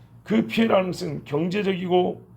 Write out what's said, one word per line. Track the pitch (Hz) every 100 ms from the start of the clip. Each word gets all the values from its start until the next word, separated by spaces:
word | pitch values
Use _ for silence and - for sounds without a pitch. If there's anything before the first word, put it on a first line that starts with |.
| - -
그 | - 220 220
피해라는 | - 226 202 185
것은 | - 160 143
경제적이고 | - 143 180 196 196 185 180 180 - - -